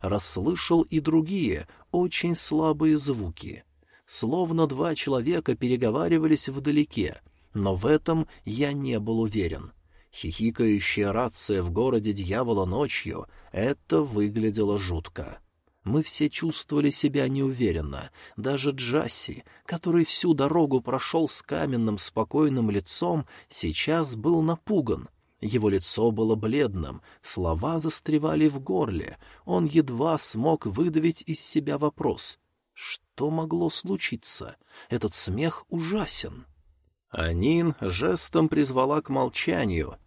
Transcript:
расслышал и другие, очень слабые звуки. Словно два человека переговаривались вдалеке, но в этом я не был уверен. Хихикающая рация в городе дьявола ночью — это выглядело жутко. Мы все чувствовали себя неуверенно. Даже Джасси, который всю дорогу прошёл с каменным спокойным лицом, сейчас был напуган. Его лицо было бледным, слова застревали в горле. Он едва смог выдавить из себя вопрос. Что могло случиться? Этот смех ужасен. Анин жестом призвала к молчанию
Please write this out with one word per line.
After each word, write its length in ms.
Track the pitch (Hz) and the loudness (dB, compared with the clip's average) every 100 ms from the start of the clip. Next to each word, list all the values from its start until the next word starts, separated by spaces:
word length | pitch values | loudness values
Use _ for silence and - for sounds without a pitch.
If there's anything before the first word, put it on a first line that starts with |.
расслышал 800 | 95 101 - 92 117 180 - 170 | -2 -2 -2 -2 -2 -2 2 4
и 180 | - 156 | 4 0
другие, 680 | 151 160 160 196 127 78 - - _ | 2 2 2 0 0 -2 -6 -18 _
очень 440 | 175 180 - 170 | 0 0 0 -2
слабые 640 | 160 - 156 160 151 160 151 | -2 0 2 2 4 4 4
звуки. 680 | 139 120 87 - - - - _ _ _ - | 2 -2 -4 -8 -12 -14 -18 _ _ _ -6
Словно 600 | - 110 170 170 165 156 | -2 0 0 2 2 2
два 280 | 131 170 | 2 -2
человека 600 | 151 - 131 123 170 143 | -2 0 0 0 0 0
переговаривались 920 | 117 123 123 117 131 165 165 156 151 - | 0 0 2 2 0 2 2 4 2 2
вдалеке, 720 | 135 143 147 147 117 92 - - _ _ | -4 2 2 2 0 -4 -6 -20 _ _
но 220 | 107 98 | -2 0
в 100 | 92 | 0
этом 420 | 120 151 - 160 156 - | 4 4 4 0 -2 -8
я 280 | - 113 143 | -8 -2 -2
не 260 | 143 135 113 | -2 -2 -2
был 220 | 107 113 | 0 0
уверен. 520 | 110 104 87 - - - _ - _ | 0 0 -2 -4 -12 -20 _ -20 _
Хихикающая 960 | - 85 - 113 113 110 101 - - 101 | -10 -8 -2 -2 2 2 4 2 0 0
рация 500 | 107 123 - - 98 | 0 -2 -2 0 0
в 80 | 87 | 0
городе 420 | 90 131 117 107 | 0 2 2 0
дьявола 520 | 101 90 107 120 104 | -4 -2 -2 0 0
ночью — 600 | 90 107 143 - - 82 - - - | 0 0 -2 -4 -6 -10 -12 -20 -10
это 480 | - 117 143 - 160 | -4 -2 -2 0 0
выглядело 800 | 147 104 104 110 110 104 101 101 | 2 0 0 0 0 0 0 0
жутко. 600 | 92 82 - - - - _ _ _ _ | -2 -6 -6 -12 -14 -16 _ _ _ _
Мы 180 | 98 143 | -2 -2
все 280 | 151 - 147 | 0 -2 -2
чувствовали 580 | - 165 - - 147 147 | 0 -4 -4 -2 0 2
себя 400 | - 147 139 131 | 2 0 2 0
неуверенно. 800 | 135 135 123 110 82 73 69 69 - - - | 0 -2 0 0 0 -4 -8 -12 -16 -16 -6
Даже 340 | 123 139 143 | -2 0 -2
Джасси, 760 | 135 120 147 117 - - - - - - | -2 0 0 0 -2 -4 -8 -16 -20 -10
который 380 | 165 180 170 160 | -6 2 2 2
всю 260 | - 180 | 2 2
дорогу 480 | 151 139 165 147 131 | 2 4 4 4 2
прошёл 480 | 123 127 - 165 156 | 0 -4 -2 0 0
с 140 | - | -2
каменным 560 | - 156 143 120 110 104 | -4 -4 0 0 0 0
спокойным 720 | - 113 110 143 151 131 110 | -2 -2 -2 2 2 2 2
лицом, 560 | 101 - - 175 160 131 - - | 0 -2 -2 0 -2 -4 -14 -10
сейчас 640 | - - - - 165 147 113 | -4 -4 -2 0 0 0 -2
был 240 | 147 165 | 2 2
напуган. 720 | 156 165 - 202 117 71 - _ _ _ | 2 0 0 0 2 -4 -6 _ _ _
Его 260 | 107 117 107 | -2 0 2
лицо 420 | 98 - - 117 | 2 0 0 2
было 260 | 110 110 110 | 2 0 0
бледным, 640 | 110 139 123 95 71 - - - | 0 0 0 -2 -6 -10 -18 -16
слова 600 | - - 87 82 131 165 | -8 -2 0 0 0 -2
застревали 680 | 160 - - 151 156 156 156 | -2 -4 0 0 2 4 4
в 120 | 139 | 2
горле. 580 | 139 185 127 85 - - - - | -2 -2 0 -2 -6 -12 -20 -16
Он 220 | - 180 160 | -2 0 4
едва 520 | 160 135 117 160 156 | 4 2 0 0 0
смог 460 | - 110 147 156 | -2 0 2 2
выдавить 580 | 110 101 170 156 165 160 - | 0 0 0 2 0 -2 -6
из 140 | 156 | -6
себя 360 | - 160 143 143 | -2 -2 -2 -2
вопрос. 640 | 147 - - 101 - - _ _ _ | -2 0 -2 -2 -6 -8 _ _ _
Что 580 | - - - _ - 143 | -16 -12 -12 _ -4 -2
могло 380 | 160 160 170 165 | -2 -2 0 0
случиться? 880 | - 175 196 - - - - - - _ - - | -2 -4 -4 -4 -6 -4 -6 -6 -16 _ -20 -6
Этот 240 | - 104 | -4 -2
смех 540 | - - 101 165 - - | -2 -2 0 0 -2 -6
ужасен. 800 | 170 165 208 151 - - - - _ _ _ _ _ _ | -4 -2 -2 0 -2 -4 -10 -20 _ _ _ _ _ _
Анин 640 | 85 82 85 120 170 170 - | -4 -2 2 2 4 2 0
жестом 680 | 95 90 160 180 - 165 160 | -4 0 0 0 0 2 4
призвала 540 | 151 135 127 131 151 | 2 2 2 2 0
к 80 | 147 | 0
молчанию 880 | 135 127 - - 170 113 85 67 - | 0 0 -2 -2 0 0 0 -4 -8